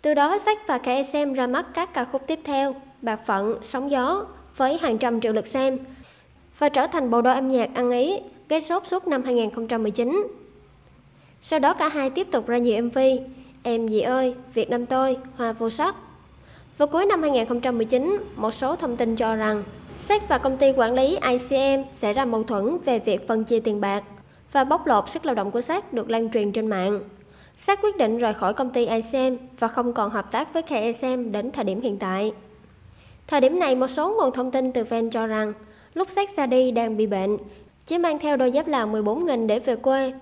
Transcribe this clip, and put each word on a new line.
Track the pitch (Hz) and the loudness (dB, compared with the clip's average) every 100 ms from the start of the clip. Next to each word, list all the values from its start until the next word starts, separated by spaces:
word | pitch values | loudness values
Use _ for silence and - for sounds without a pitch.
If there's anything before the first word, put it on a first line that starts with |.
Từ | 302 | 4
đó, | 294 285 403 | 4 4 2
Sách | 415 427 - | 2 0 0
và | 262 | -2
K | 262 254 269 | 0 0 0
S | 294 294 | 0 0
M | |
ra | 262 247 | 0 0
mắt | 262 262 | 0 -2
các | 330 359 | -6 -4
ca | - | -4
khúc | 247 269 269 | -4 -4 -4
tiếp | 320 | -6
theo, | 311 277 277 269 - - | -2 0 0 -2 -14 -8
Bạc | 226 214 220 | -6 -4 0
Phận, | 196 202 233 | 0 0 -2
Sóng | - 254 277 | -4 -6 0
Gió, | 277 254 381 415 - - - | 0 2 -2 -4 -14 -20 0
với | 262 330 | 0 2
hàng | 320 220 | 0 0
trăm | 247 233 | 0 0
triệu | 220 | 0
lượt | 220 214 | 0 -2
xem, | 262 262 262 - - - - _ _ - - | 0 0 -2 -8 -20 -20 -20 _ _ -20 0
và | 294 | 0
trở | 285 262 | 2 0
thành | 339 262 | 0 0
bộ | 233 | 2
đôi | 240 | 4
âm | 254 262 | 2 2
nhạc | 262 226 | 0 0
ăn | - 247 | 0 0
ý, | 247 285 403 - - - | 2 0 -2 -6 -20 -2
gây | 311 | -2
sốt | 320 349 349 | 0 -4 -2
suốt | 359 370 | -4 -2
năm | 277 | -2
hai | 254 | 0
nghìn | 247 220 | 0 0
không | 208 226 | -4 -4
trăm | 233 | -2
mười | 214 | -2
chín. | 208 247 349 403 - - - - - - - - _ - - | 0 0 0 -2 -8 -20 -20 -20 -20 -20 -20 -20 _ -20 -20
Sau | - 311 | -2 2
đó, | 277 | 2
cả | 359 311 | 2 0
hai | 302 269 | 0 -2
tiếp | 269 370 | -2 -2
tục | 254 226 | -2 0
ra | 240 | 0
nhiều | 240 214 | 2 2
M | 240 | 0
V, | 247 262 262 262 - - - | 2 4 2 -4 -16 -20 -10
Em | 240 233 226 | -4 -2 0
Gì | 214 | 0
Ơi, | 240 254 262 247 - | 2 2 0 -2 -6
Việt | - - | -4 -2
Nam | 240 240 | -2 0
Tôi, | 262 269 262 - - | 0 2 0 -6 -6
Hoa | 233 | -4
Vô | 226 226 | -2 -4
Sắc. | 226 330 392 - - - - - - - - | 0 -2 -2 -14 -20 -20 -20 -20 -20 -20 0
Vào | 294 | 2
cuối | 311 392 | 4 2
năm | 381 | 2
hai | 311 | 2
nghìn | 269 220 | 2 2
không | 240 | 0
trăm | 247 240 | 0 0
mười | |
chín, | 220 254 302 403 - - | 2 2 2 -2 -4 -4
một | 220 | -4
số | 226 262 339 | -2 -2 -2
thông | 302 240 | -4 -2
tin | 233 226 | 0 2
cho | 226 220 | 0 2
rằng | 214 214 202 - - - | 0 -2 -4 -14 -18 -16
Sách | - 415 415 | 0 0 2
và | 262 | 2
công | 269 262 | 2 4
ty | 277 269 | 4 6
quản | 226 | 2
lý | 254 269 370 - | 4 2 2 2
I | 247 | 0
C | 247 | 0
M | 269 269 269 269 | 2 2 2 -2
xảy | - 208 | -4 -2
ra | 214 | 0
mâu | 262 220 | 0 0
thuẫn | 220 277 233 339 | 0 0 0 0
về | 294 240 | 0 0
việc | 220 185 - | 2 -2 0
phân | 226 | -2
chia | 220 226 | 2 0
tiền | 226 208 | 0 0
bạc, | 202 202 - - - - - | 0 -2 -6 -20 -20 -20 -2
và | 277 | 2
bóc | 277 311 320 | 4 2 4
lột | 330 302 | 4 2
sức | 320 320 | -4 -2
lao | |
động | 220 202 | -2 0
của | 214 | -2
Sách | - 339 349 | -2 -4 -2
được | - 160 | -6 -2
lan | 226 226 | -2 0
truyền | 220 208 | 0 0
trên | 214 220 | -2 -2
mạng. | 196 185 208 - - - - - - | 0 0 -2 -4 -18 -20 -20 -20 -10
Sách | - 403 | 0 2
quyết | 427 403 | 2 2
định | 233 226 | 2 2
rời | 233 | 0
khỏi | 208 196 | 0 -2
công | 214 254 | 0 -2
ty | 254 233 | 0 0
I | 226 | 0
C | 226 | -2
M | 269 262 247 - - | 0 0 -2 -8 -4
và | 233 | -2
không | 226 240 | 0 -2
còn | 240 208 | 0 -2
hợp | 220 - | -2 -4
tác | 226 311 | -4 -2
với | 330 | -4
K | 330 262 220 233 | -2 -2 -2 -2
S | |
M | 262 254 233 | -4 -2 -2
đến | 208 233 | -4 -4
thời | 285 | -4
điểm | 208 190 | -4 -2
hiện | 247 - | -4 -4
tại. | 190 190 214 214 - - - - - - - - - | -4 -2 -2 -6 -18 -20 -20 -20 -20 -20 -20 -20 -2
Thời | 294 | 4
điểm | 262 349 | 4 4
này, | 320 254 | 2 2
một | 262 | 0
số | 262 320 440 | 0 -2 2
nguồn | 285 | 0
thông | 254 254 | 0 -2
tin | 254 254 | 0 0
từ | 254 | -2
fan | 220 233 226 | -2 -2 -2
cho | 226 220 | -2 -2
rằng | 220 214 214 - - - | -2 -4 -6 -16 -20 -12
lúc | 330 381 | -6 -2
Sách | 392 403 403 | -2 -2 -2
ra | 269 | 2
đi | 254 254 | 4 4
đang | 233 233 214 | 2 -2 0
bị | 214 | 0
bệnh, | 196 190 208 - - - _ - | 0 0 -2 -6 -20 -20 _ -4
chỉ | 349 | 0
mang | 339 302 | 0 0
theo | 302 285 | 0 2
đôi | 254 | 4
dép | 262 320 | 2 0
Lào | 277 214 | 0 0
mười | 214 | 0
bốn | 214 247 349 | 0 0 0
nghìn | 254 226 | 0 2
để | 214 | 0
về | 240 226 | 0 0
quê, | 269 269 262 262 | 2 2 0 -4